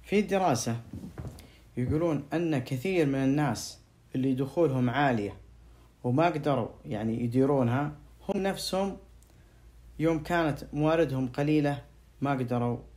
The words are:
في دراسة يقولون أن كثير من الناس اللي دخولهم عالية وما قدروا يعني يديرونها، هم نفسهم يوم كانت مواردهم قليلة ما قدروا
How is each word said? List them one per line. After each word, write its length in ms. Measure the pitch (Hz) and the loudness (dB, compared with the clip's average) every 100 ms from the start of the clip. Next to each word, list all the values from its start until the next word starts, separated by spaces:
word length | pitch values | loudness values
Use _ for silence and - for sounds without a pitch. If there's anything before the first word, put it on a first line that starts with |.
في 180 | - 202 | 2 0
دراسة 600 | 185 190 180 120 123 117 - - - - - - - - - - | 2 2 2 2 0 -4 -8 -14 -12 -12 -12 -14 -20 -20 -12 -4
يقولون 460 | 123 151 170 151 - | -2 0 0 -2 -2
أن 240 | 160 170 139 | -2 0 -2
كثير 480 | 123 131 190 180 143 | -2 -4 0 2 2
من 180 | 135 | 2
الناس 560 | 135 143 143 110 - - _ _ _ 131 | 2 2 0 -2 -8 -14 _ _ _ -2
اللي 180 | 131 | 0
دخولهم 560 | 131 135 175 160 131 123 | 0 -2 2 2 2 0
عالية 440 | 127 143 113 101 - - - - - - _ | 2 2 2 -2 -8 -20 -20 -20 -20 -20 _
وما 220 | 123 127 175 | -2 2 2
قدروا 440 | 156 151 131 104 - 147 | 0 0 0 -2 -8 -8
يعني 380 | 107 113 113 | -4 -4 -2
يديرونها، 680 | 117 123 135 143 117 127 147 - - - - | 0 2 4 4 2 0 -2 -6 -20 -14 -4
هم 140 | 196 | -2
نفسهم 540 | 190 180 - 185 196 190 - - - - - - - - - - | -2 -4 -2 -2 -2 -4 -16 -20 -20 -20 -20 -20 -20 -20 -20 -2
يوم 240 | 156 165 | 0 0
كانت 400 | 156 175 160 - - | 0 0 2 -2 -6
مواردهم 540 | 147 151 165 151 131 127 | 0 2 4 2 0 -2
قليلة 540 | 135 147 156 143 135 - - - - | -2 2 2 2 -2 -8 -20 -20 -4
ما 100 | 139 | -2
قدروا 460 | 131 120 120 120 117 - | 0 0 0 0 -2 -8